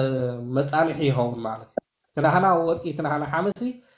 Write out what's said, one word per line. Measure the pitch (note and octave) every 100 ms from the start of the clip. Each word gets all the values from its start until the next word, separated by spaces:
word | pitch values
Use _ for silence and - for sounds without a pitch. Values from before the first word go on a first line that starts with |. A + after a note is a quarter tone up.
| C3+ C3 B2 A#2+ A#2+
መጻንሒ | C3 C#3 D3+ E3 D3
ይኸውን | D3 B2+ A#2+ A#2
ማለት | A2+ A2+ A#2
እዩ። | - _ _
እቲ | _ -
ናህና | D3 F3 F#3+ E3+
ወርቂ፣ | E3 E3
እቲ | F3 D3
ናህና | D3+ D3 C#3+
ሓመሲ | D#3 G3 G3+ B3 B3 _